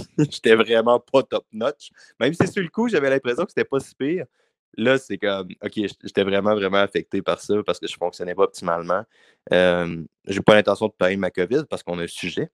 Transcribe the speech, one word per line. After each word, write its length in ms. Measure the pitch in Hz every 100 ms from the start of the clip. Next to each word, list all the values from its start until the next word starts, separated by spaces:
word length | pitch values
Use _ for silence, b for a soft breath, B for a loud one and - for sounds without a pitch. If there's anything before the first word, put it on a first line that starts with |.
| -
<laughs> 100 | -
j'étais 380 | 147 - 117 110
vraiment 440 | 110 113 113 120
pas 220 | - 135
top-notch. 680 | 127 104 - 110 120 - - _ b b
Même 140 | 120
si 140 | 170 185
sur 160 | -
le 60 | 175
coup, 200 | - 240
j'avais 220 | 185 139
l'impression 320 | 135 127 123
que 80 | 170
c'était 140 | - 113
pas 140 | 135
si 140 | -
pire. 320 | - 135 180 135 _ _ _ _ -
Là, 200 | 113 135
c'est 200 | - 101
comme, 320 | 104 98 92 92
OK, 100 | 104 107
j-, 220 | 101 -
j'étais 200 | 101 -
vraiment, 320 | 98 98 101 107
vraiment 220 | 98 98
affecté 440 | 101 85 85 98
par 180 | 87 82
ça 160 | - 104
parce 160 | 98 87
que 80 | 82
je 80 | -
fonctionnais 380 | 87 - 90
pas 100 | 87
optimalement. 600 | 98 - 90 85 85 90 - b b b -
Euh, 500 | 87 90 87 85 85 76 _ -
j'ai 160 | 98
pas 140 | - 107
l'intention 320 | 104 98 107
de 60 |
parler 220 | - 92 98
de 60 |
ma 100 | 92
covid 340 | - 90 131 147
parce 140 | 95
qu'on 160 | - 87
a 40 |
un 40 | 85
sujet 420 | - 90 85 156